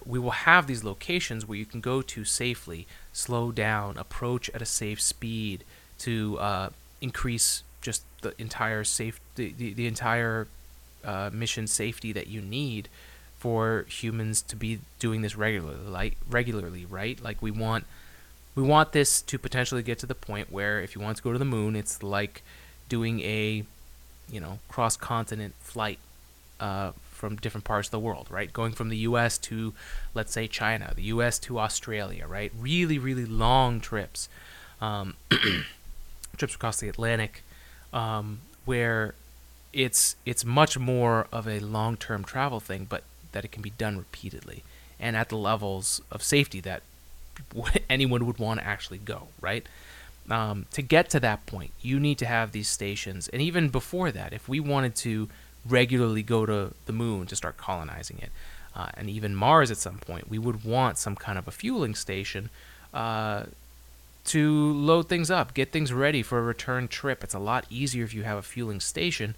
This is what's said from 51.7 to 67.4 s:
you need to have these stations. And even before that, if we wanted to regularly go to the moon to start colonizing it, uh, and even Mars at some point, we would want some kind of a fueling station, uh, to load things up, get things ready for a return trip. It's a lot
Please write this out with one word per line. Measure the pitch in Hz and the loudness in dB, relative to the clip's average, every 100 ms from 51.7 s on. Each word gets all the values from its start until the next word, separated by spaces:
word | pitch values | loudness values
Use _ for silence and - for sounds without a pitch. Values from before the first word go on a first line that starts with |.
| - | -6
you | 123 139 | 0 2
need | 147 139 | 2 2
to | 120 | 2
have | 117 110 | 2 0
these | 107 107 | -2 -2
stations. | - 101 104 98 92 - | -2 -2 -4 -6 -8 -6
And | 123 | 0
even | 165 175 151 | 2 4 4
before | 127 - 180 175 | 2 0 0 0
that, | 101 95 | 0 -6
if | 117 - | -8 -4
we | 147 | -2
wanted | 143 139 127 - | 2 4 2 0
to | 120 110 107 - - - 117 | 0 0 -2 -8 -20 -12 4
regularly | 123 123 127 117 110 | 6 6 6 6 4
go | 107 113 107 | 4 4 6
to | 104 98 - - | 2 0 -6 -4
the | |
moon | 110 117 98 90 | -2 0 0 -2
to | |
start | - 80 - | -4 -4 -6
colonizing | - 90 76 76 - - | -4 -4 -4 -8 -10 -10
it, | - - - - - - | -8 -8 -10 -12 -12 -8
uh, | 87 | -8
and | - 104 | -6 -6
even | 107 107 | -2 -2
Mars | 98 120 160 127 | 4 8 8 8
at | 104 | 2
some | 90 95 | -4 -6
point, | - 85 - | -8 -8 -6
we | 110 | -2
would | 120 107 | -2 -2
want | 110 123 123 - | 0 4 4 2
some | 107 98 | -4 -6
kind | - 95 | -4 -4
of | 92 | -6
a | |
fueling | - 220 247 120 | -6 -2 0 -2
station, | 107 - 98 98 95 110 - - - - | -4 -4 -4 -4 -6 -8 -12 -20 -20 -10
uh, | - 113 110 107 104 - - - - - - - - - | -4 0 0 0 -2 -6 -14 -20 -20 -20 -20 -20 -10 0
to | 156 151 151 151 | 4 6 6 4
load | 143 147 165 160 | 4 6 6 6
things | 175 160 | 2 4
up, | 185 117 | 2 2
get | 131 135 | 0 0
things | 156 143 | 2 2
ready | 123 143 143 | 4 4 4
for | 110 120 | 2 2
a | |
return | 117 117 - 127 120 | 2 -2 -2 -2 -2
trip. | - 139 127 | -2 -2 -2
It's | - | -4
a | |
lot | 98 | -4